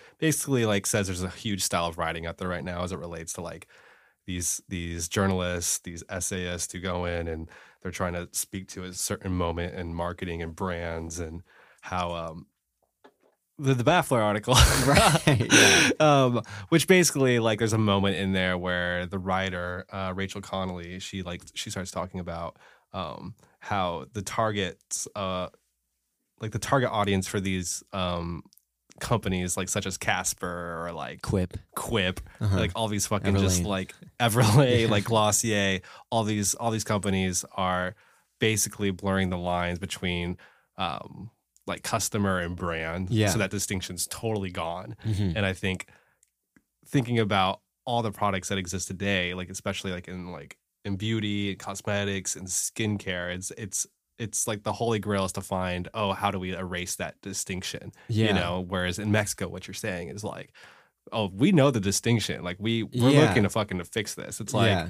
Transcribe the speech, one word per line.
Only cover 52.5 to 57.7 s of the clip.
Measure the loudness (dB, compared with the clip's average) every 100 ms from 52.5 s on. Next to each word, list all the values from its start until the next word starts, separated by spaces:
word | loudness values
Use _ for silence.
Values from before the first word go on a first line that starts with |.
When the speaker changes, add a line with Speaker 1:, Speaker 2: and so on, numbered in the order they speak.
| -4 -4 -2 -2 -2 -4 -6 -4 -6
Speaker 1:
it's, | -8 -10
it's, | -8 -6 -6 _ _ _
it's, | -6 -4 -4
like, | -2
the | -4
holy | -2 0 0
grail | 0 0 0
is |
to | -4
find, | -4 -2 -2 -2 -4
oh, | -4 -2
how | 0 0
do | -2
we | -4 -6
erase | -6 -6 -6 -6
that | -6 -8
distinction? | -10 -8 -6 -6 -6